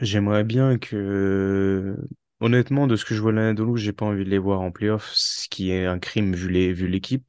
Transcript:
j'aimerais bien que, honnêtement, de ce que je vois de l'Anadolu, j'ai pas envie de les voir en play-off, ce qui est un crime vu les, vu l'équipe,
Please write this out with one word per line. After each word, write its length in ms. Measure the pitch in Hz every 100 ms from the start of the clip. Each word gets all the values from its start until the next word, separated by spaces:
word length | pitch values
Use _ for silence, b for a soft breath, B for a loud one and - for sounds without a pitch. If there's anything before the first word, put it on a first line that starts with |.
j'aimerais 420 | 107 104 104 104
bien 320 | 110 123 135 120
que, 1160 | - 104 98 98 98 98 98 98 98 95 98 - - - _ -
honnêtement, 460 | 117 123 117 139 139
de 80 | 110
ce 80 | -
que 80 |
je 80 | 110
vois 100 | 110
de 40 | 110
l'Anadolu, 400 | 110 107 113 120
j'ai 120 | 104
pas 100 | 98
envie 200 | 107 101
de 40 | 95
les 60 | 98
voir 220 | 98 95
en 100 | 92
play-off, 400 | - 104 107 -
ce 340 | - - - -
qui 220 | - 92
est 160 | 92 92
un 120 | 90
crime 360 | - 110 98
vu 160 | 87 92
les, 220 | 90 92
vu 120 | 90 92
l'équipe, 360 | 92 95 127